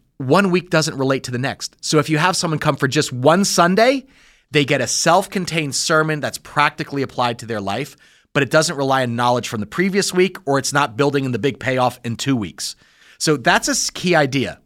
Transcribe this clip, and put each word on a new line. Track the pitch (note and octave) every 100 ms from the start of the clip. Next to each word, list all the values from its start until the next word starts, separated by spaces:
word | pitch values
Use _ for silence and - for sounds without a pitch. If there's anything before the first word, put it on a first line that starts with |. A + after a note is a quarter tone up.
| _ -
one | C3 E3+ G3
week | F3 E3
doesn't | D#3+ D3+ C3
relate | C3 C3+
to | -
the | B2
next. | C3 - - _
So | - D3+
if | C#3+
you | D#3
have | F3+ F3
someone | E3+ D3+
come | D3+ C#3+
for | C3+
just | C3 -
one | B2 C#3 F3
Sunday, | G3 - F3 G3 A#3+ C#4 - _ _ _ _
they | D3
get | C#3 C#3
a | -
self-contained | - E3+ F3+ G3 G3+ F3 E3 C#3+
sermon | B2 - D#3+ D#3 D3+
that's | B2+ -
practically | - - D3 - C#3+ C#3
applied | C3 - A#2+ A#2+
to | A2
their | A2
life, | G2 G#2+ D3 - _ _ _
but | C#3+
it | C3+
doesn't | D#3 D#3 C#3+
rely | C3+ C3+
on | B2 A#2
knowledge | A#2+ B2 A2+
from | A2+
the | G#2
previous | - F#3+ G3 F3+
week, | F3+ F#3 - -
or | C#3
it's | C3
not | D3 C#3+ A2
building | C#3+ C#3
in | C3+
the | A#2
big | C#3 -
payoff | C3 B2+ B2 -
in | A#2+ A#2
two | C3+ B2+
weeks. | F2+ - - - _ _ _ -
So | - D3
that's | A#2 G#3 D4
a |
s-, | B3 -
key | - F3+
idea, | D#3+ C#3+ C3+ G2 -